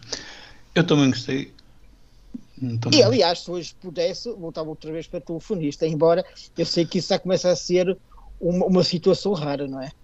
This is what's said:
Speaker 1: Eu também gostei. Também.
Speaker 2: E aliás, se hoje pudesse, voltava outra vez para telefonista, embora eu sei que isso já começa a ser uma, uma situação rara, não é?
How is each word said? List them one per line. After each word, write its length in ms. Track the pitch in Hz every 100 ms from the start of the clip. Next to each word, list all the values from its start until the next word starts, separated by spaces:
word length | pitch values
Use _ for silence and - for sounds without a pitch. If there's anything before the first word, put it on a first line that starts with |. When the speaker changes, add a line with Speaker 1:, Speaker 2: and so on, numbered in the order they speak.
| - - - - - - -
Speaker 1:
Eu 120 | 180 165
também 240 | 147 135
gostei. 440 | 120 117 135 - - _ - - - - - - - - - 127 117
Também. 180 | 117 294
Speaker 2:
E 40 |
aliás, 360 | 208 247 175 175
se 120 | -
hoje 240 | 180 151 -
pudesse, 520 | 185 165 170 180 240
voltava 360 | 202 165 165 156
outra 220 | 156 156
vez 160 | 160 151
para 140 | 175
telefonista, 640 | - 165 - 196 143 - 160
embora 400 | 156 165 170 - - - -
eu 80 | 165
sei 200 | 175 165
que 120 | 185
isso 120 | -
já 100 | 190
começa 320 | 180 175 180
a 40 | 170
ser 420 | - 180 180 190 _ - - -
uma, 260 | 170 180 196
uma 180 | 185
situação 500 | - 175 190 170 196
rara, 340 | 180 147 143 139
não 140 | 135
é? 100 | 135 -